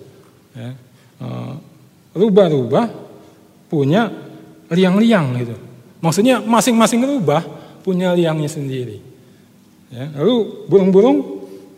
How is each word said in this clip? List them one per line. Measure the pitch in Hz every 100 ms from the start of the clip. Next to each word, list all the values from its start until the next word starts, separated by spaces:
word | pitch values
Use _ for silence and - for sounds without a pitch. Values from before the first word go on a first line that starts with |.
| - - - _ _ 123
Ya, | 120 127 - _ _ -
eh, | 127 123 123 139 - - - _ _ 156
rubah-rubah | 220 202 180 147 117 151 233 - - - - - _ _ -
punya | 156 135 185 220 - - - - - -
liang-liang | 175 185 190 233 214 139 123
gitu. | 120 - - - - -
Maksudnya | 165 160 240 240
masing-masing | 208 226 254 226 226 233
rubah | 262 285 147 147 - - - -
punya | - 180 185 175
liangnya | 165 156 147
sendiri. | 151 139 135 120 101 - - - - _ _ _ _ -
Ya, | 120 143 143
lalu | 170 247 202 - -
burung-burung, | 190 190 190 233 285 262 - - - -